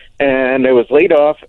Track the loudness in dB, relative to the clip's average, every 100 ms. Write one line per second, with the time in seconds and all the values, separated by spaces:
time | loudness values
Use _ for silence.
0 | -18 -6 -4 -2 -2 -2 0 0 0 0
1 | 2 2 0 -4